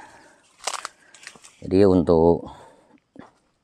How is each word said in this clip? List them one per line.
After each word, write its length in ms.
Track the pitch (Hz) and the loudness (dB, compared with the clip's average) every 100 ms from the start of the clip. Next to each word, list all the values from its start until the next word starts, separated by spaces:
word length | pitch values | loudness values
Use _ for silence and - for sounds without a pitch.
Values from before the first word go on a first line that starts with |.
| - - - _ _ _ - - - _ _ - - - - _ | -20 -20 -20 _ _ _ -14 -14 -16 _ _ -20 -20 -20 -20 _
Jadi 240 | - 92 | -2 2
untuk 640 | 101 92 80 82 85 82 - - - _ _ _ _ - - _ _ _ | 4 2 2 2 2 0 -4 -20 -20 _ _ _ _ -20 -20 _ _ _